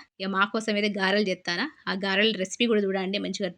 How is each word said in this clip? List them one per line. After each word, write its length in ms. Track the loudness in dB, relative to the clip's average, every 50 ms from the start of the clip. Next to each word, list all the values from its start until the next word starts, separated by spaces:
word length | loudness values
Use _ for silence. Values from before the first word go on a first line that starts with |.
| -4 _
ఇక 140 | _ -8 -6
మా 160 | -2 0 0 0
కోసం 300 | 0 0 -4 -2 0 0
అయితే 140 | 0 0 0
గారెలు 380 | 0 0 2 2 4 2 2 2
చేస్తానా. 360 | -2 -4 -4 -4 -2 -2 -4 -6 -6 _ -6 -4
ఆ 40 |
గారెల 380 | -4 -2 -2 0 2 4 2 2
రెసిపీ 340 | 2 0 -4 -6 0 0 2
కూడా 160 | 4 4 2
చూడండి, 360 | 2 2 0 -2 -2 -2 -4 -4
మంచిగా 300 | -4 -4 -4 -4 -6 -6 -6